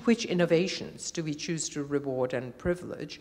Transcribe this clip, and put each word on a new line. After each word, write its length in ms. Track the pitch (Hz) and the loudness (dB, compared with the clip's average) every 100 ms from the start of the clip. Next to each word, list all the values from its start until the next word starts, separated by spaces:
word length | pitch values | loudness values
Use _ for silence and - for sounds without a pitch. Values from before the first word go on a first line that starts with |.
which 200 | - 226 | 2 2
innovations 840 | - 175 170 165 190 - - - - | 4 2 6 6 4 -2 -8 -10 -8
do 140 | - | -4
we 100 | 156 | -4
choose 340 | 147 - 160 - | -4 -4 -4 -4
to 120 | 151 | -4
reward 500 | 139 143 139 127 127 | 0 0 0 0 0
and 240 | 123 127 - | 0 -4 -4
privilege? 640 | 175 175 - - - - | 0 0 -2 -8 -10 -12